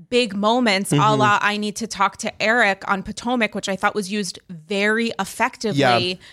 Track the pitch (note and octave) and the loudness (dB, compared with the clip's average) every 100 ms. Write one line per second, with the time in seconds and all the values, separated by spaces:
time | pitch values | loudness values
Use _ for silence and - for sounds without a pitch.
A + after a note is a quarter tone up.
0 | E3 A#3+ A#3+ G3 G#3 A#3+ A#3+ F#3+ G3+ C#3+ | -2 0 0 0 2 2 4 2 2 2
1 | G#3 G#3+ G#3 G3+ G3+ G#3 G#3 - A3+ - | 4 4 4 4 2 -2 -4 -6 -8 -2
2 | G3 - G#3+ - G#3 A#3+ G#3+ G3 - G3 | -2 -2 -8 -4 0 2 2 0 -2 -4
3 | G3 - A3 B3+ G#3+ G#3 F#3+ F#3+ G3+ - | -4 -8 -2 0 -2 -4 -6 -2 -2 -2
4 | F#3 G#3 F#3+ - - E3+ D#3 G3+ G#3 A3 | -4 -4 -6 -8 -14 -16 -6 -2 0 0
5 | A#3 - F#3+ - A#3 - A3 C#3+ C3+ A#2+ | -2 -4 -6 -2 -4 -4 -4 2 4 4
6 | F3+ F#3 - | 0 -6 -12